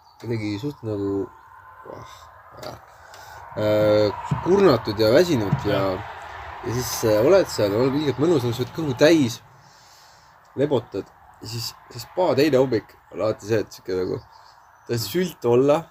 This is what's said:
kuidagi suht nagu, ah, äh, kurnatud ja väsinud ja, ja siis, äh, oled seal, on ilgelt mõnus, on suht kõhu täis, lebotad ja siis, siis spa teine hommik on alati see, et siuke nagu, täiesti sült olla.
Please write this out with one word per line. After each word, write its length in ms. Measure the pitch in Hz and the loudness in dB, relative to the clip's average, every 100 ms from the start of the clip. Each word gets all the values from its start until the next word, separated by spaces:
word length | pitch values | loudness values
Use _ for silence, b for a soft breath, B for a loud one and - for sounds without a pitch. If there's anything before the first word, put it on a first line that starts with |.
| _ _ | _ _
kuidagi 400 | 113 117 104 101 | -8 -6 -6 -6
suht 240 | 143 147 | -8 -10
nagu, 460 | 110 104 101 98 92 - - - - - | -8 -6 -4 -4 -6 -12 -20 -20 -20 -20
ah, 340 | - - - - - - - - - - - B B B B B B | -18 -18 -18 -20 -20 -20 -20 -18 -16 -16 -20 B B B B B B
äh, 580 | - 107 107 107 107 104 - - - | -4 0 2 4 4 2 -2 -6 -4
kurnatud 580 | 165 196 190 117 - 104 | 2 4 6 4 0 0
ja 140 | 110 | 4
väsinud 560 | 135 180 135 98 - 104 | 4 4 0 -2 -2 -2
ja, 140 | 101 95 95 - - B B B - | -2 -2 -4 -8 -14 B B B -12
ja 100 | 110 | -8
siis, 220 | 117 120 - | -6 -6 -2
äh, 180 | 113 107 | 2 4
oled 240 | 135 190 156 | 4 4 2
seal, 300 | - 104 104 | -2 0 0
on 160 | 131 | 0
ilgelt 240 | 139 151 127 | 0 -2 0
mõnus, 240 | 160 156 | 2 2
on 140 | 120 117 | 0 -4
suht 160 | 123 | -6
kõhu 240 | - 156 123 | -6 -4 4
täis, 400 | 151 165 123 - - - b b b b b b b b _ - | 4 6 2 -2 -16 -20 b b b b b b b b _ -4
lebotad 500 | 147 127 - 98 - _ - - | 0 0 -2 -10 -10 _ -20 -18
ja 120 | 110 | -12
siis, 240 | 117 113 - - | -10 -10 -12 -20
siis 180 | 123 - | -18 -10
spa 240 | - 175 | -2 0
teine 220 | 131 156 127 | 4 4 4
hommik 360 | 135 107 - - - | 4 0 -4 -20 -14
on 100 | 80 | -4
alati 260 | 107 104 101 | -4 -4 -2
see, 120 | 110 | -2
et 160 | 92 - | -2 -10
siuke 180 | - | -6
nagu, 220 | 92 92 95 - b b b b _ - | -4 -4 -6 -10 b b b b _ -8
täiesti 200 | 120 - | -6 -4
sült 320 | 175 180 - 120 | -4 -4 -2 2
olla. 300 | 120 143 151 160 | 4 4 2 0